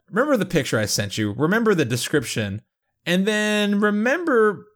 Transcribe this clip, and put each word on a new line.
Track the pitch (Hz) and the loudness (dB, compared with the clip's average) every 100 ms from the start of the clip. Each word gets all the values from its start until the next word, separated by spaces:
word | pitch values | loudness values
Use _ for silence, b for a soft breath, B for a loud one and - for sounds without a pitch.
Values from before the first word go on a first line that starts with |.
| _ | _
remember | 202 302 254 | -2 2 2
the | |
picture | 185 165 131 117 | 2 -2 0 -2
I | |
sent | 104 - 104 - | 0 -2 -4 -2
you, | 104 | -2
remember | 110 156 220 220 | 0 0 2 2
the | 185 120 | 2 0
description, | 120 - 147 - 123 104 104 - _ _ _ - | -2 -2 -2 -2 -4 -4 -6 -12 _ _ _ -2
and | 180 196 | 0 0
then | 214 214 208 208 202 | 0 0 0 0 0
remember | 208 208 226 330 339 240 214 196 - | 0 0 0 0 2 2 2 0 -10